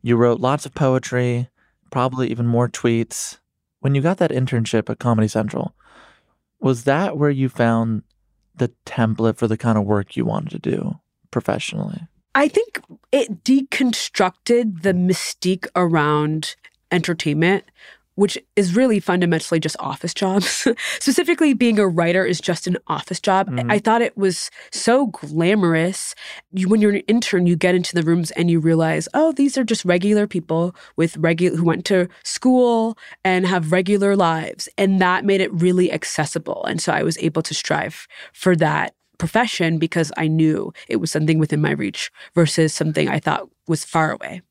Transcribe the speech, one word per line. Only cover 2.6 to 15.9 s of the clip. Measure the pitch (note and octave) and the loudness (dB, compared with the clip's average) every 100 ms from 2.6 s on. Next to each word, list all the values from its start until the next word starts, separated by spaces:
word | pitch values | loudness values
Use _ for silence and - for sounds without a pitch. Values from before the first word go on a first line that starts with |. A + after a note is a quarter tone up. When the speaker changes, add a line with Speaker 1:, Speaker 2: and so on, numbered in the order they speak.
| A#2+ | 0
Speaker 1:
tweets. | - B2 A#2 A2+ - - - _ _ _ _ | 0 0 0 -2 -8 -12 -14 _ _ _ _
When | C#3 | -2
you | C#3 | 0
got | D#3 F#3+ | 0 0
that | F3 | 0
internship | B2+ C3 B2 A2 A2+ - | 0 0 -2 0 -2 -2
at | A#2 | -4
Comedy | B2 A2+ G#2+ | 0 2 2
Central, | A2 - - - _ _ - - _ _ _ _ _ | 0 -4 -4 -8 _ _ -20 -20 _ _ _ _ _
was | C3+ B2 | -2 0
that | B2+ C#3 F#3+ D#3 | 0 0 0 0
where | D3 | 0
you | C#3 C3 | 0 -2
found | - A#2 A2+ A2+ A2 - _ _ _ _ - | 0 0 2 0 -4 -8 _ _ _ _ -4
the | B2 _ - | -4 _ -12
template | - A2+ G#2+ A2+ G#2+ | -2 0 2 0 0
for | A#2 | -2
the | A2+ | 0
kind | A#2+ A2 | 0 0
of | |
work | G2+ G#2 G2 - | 2 0 -2 -4
you | |
wanted | A2+ G#2+ - | -2 -2 -6
to | - - | -6 -4
do | - - - _ _ _ | -4 -4 -8 _ _ _
professionally? | - - - - - - - E3 _ _ | -4 -2 -4 -6 -8 -8 -10 -14 _ _
Speaker 2:
I | C4+ C#4+ | 0 2
think | G4+ A#4+ - _ C4 _ | 2 -2 -8 _ -20 _
it | C#4+ - G3 | 0 0 -4
deconstructed | - C4+ C4+ - B3+ A3+ - - F#3 - - A#3+ A3+ F3 | 2 2 2 0 0 0 -6 -2 -2 -2 2 2 2 -2
the | F#3+ | 0
mystique | F3+ F3+ F3+ - - F3+ F#3 - - | 2 2 0 -4 -4 -2 -2 -2 0
around | F3+ | 2